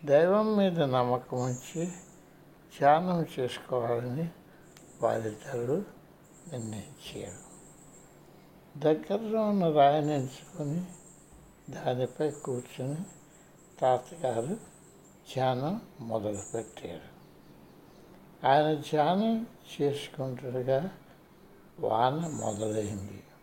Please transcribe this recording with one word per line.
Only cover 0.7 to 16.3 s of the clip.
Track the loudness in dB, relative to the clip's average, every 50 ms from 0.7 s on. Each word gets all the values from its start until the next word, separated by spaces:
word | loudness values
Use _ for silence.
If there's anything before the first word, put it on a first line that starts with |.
| 4 2
నమ్మకం | 2 2 4 2 4 2 2 0 -2 -4 -4 -2
ఉంచి | 0 0 -2 -4 -8 -10 -6 -4 -4 -4 -6 -10 -18 -20 -20 -20 -20 -20 -20 -20 -20 -20 -20 -20 -20 -20 -6 2
ధ్యానం | 6 6 6 6 4 0 0 0 -2 -2 -2 -4
చేసుకోవాలని | -4 -4 -4 -8 -8 -4 -2 -2 0 0 -2 -2 -2 -4 -4 -4 -4 -6 -8 -12 -20 -20 -20 -20 -20 -20 -20 -20 -20 -20 -12 -2
వారిద్దరూ | 0 0 0 0 -2 -4 -8 -8 -12 -8 -6 -6 -2 -2 -2 -2 -2 -6 -12 -20 -20 -20 -20 -20 -20 -20 -20 -20 -18 -12
నిర్ణయించారు. | -10 -8 -8 -8 -8 -10 -12 -14 -18 -20 -18 -14 -12 -12 -12 -12 -12 -14 -18 -20 -20 -20 -20 -20 -20 -20 -20 -20 -20 -20 -20 -20 -20 -20 -20 -20 -20 -20 -20 -20 -20 -20 -20 -20 -16 0
దగ్గరలో | 2 2 2 2 0 -4 -4 -4 -2 -2 0 0 0 2
ఉన్న | 2 2 2 4
రాయిని | 6 8 8 8 8 4 2 2 0
ఎంచుకొని | 0 -2 -4 -8 -14 -20 -18 -10 -8 -6 -4 -4 -4 -6 -8 -12 -20 -20 -20 -20 -20 -20 -20 -20 -20 -20 -20 -20 -20 -18 -16
దానిపై | -14 -6 -4 -2 -2 0 -2 -4 -2 -2 -2 -2
కూర్చుని | -2 -4 -6 -6 -6 -6 -6 -10 -10 -8 -6 -6 -6 -6 -8 -10 -12 -20 -20 -20 -20 -20 -20 -20 -20 -20 -20 -20 -8 0
తాతగారు | 2 4 4 2 0 -6 -14 -6 -4 -2 -2 -2 -2 -2 -4 -6 -8 -16 -20 -20 -20 -20 -20 -20 -20 -20 -20 -20 -20 -10 -4
ధ్యానం | 0 0 2 0 0 -2 -2 -4 -4 -8 -12 -16 -14
మొదలుపెట్టారు. | -10 -4 -4 -2 -2 -2